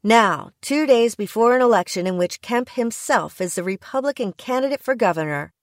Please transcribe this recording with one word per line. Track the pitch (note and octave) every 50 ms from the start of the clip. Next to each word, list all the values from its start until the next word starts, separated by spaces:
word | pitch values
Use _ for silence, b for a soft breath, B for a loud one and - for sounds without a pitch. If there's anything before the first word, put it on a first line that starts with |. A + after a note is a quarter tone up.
Now, | - G#3 A3+ A#3 A3 F#3+ E3 C#3+ - - _ _
two | - - C#4 D4 D#4
days | C#4 B3+ A#3 A#3 A#3 -
before | - G#3 F3+ - G#3+ A#3 A#3+ B3
an | B3+
election | B3+ A#3+ A3+ F#3 F3+ - - F#3+ F3
in | F#3 F#3
which | F3+ F3+ F3 - -
Kemp | - - A#3+ A#3+ - -
himself | - - A#3 A#3 - - - - C#4 G#3 D#3 D#3 - -
is | F#3 F3 -
the | G3
Republican | F3 F#3 G3 F#3+ - - - C4+ C4 C#4+ C4+ - A#3+ F#3+
candidate | - - - - B3+ B3+ C4 C#4 C#4 C4+
for | - - C4+
governor | A3+ A#3 F#3 D#3+ D#3+ D#3 D3+ D3 C#3+ D3+ D#3+ _ _